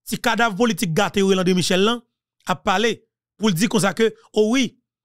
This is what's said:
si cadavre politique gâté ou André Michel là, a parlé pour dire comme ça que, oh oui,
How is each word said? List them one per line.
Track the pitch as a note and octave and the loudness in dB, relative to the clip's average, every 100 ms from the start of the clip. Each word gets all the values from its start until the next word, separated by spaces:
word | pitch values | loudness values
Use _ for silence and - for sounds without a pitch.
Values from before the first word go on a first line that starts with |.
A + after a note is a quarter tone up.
si | - - | -10 -6
cadavre | A#3+ A3 A#3 F3+ | -2 0 0 0
politique | A#3+ F3+ F#3 | -2 0 -2
gâté | D#3+ G3 G3+ | 0 -2 0
ou | F#3+ | 2
André | F#3+ F#3 | 2 2
Michel | F#3 - F#3 | 0 0 0
là, | G#3 A#3+ - _ _ _ - | 0 -2 -8 _ _ _ -8
a | F3 | -6
parlé | G#3+ F#3+ A#3 - _ _ _ - | -2 0 0 -2 _ _ _ -4
pour | G#3+ | -2
dire | D#3+ A3 | 0 0
comme | A#3 | 0
ça | F#3+ | 0
que, | F3+ A3 - _ | 0 -2 -2 _
oh | G#3+ G#3+ | 0 2
oui, | C4+ A3+ - _ _ | 2 -2 -6 _ _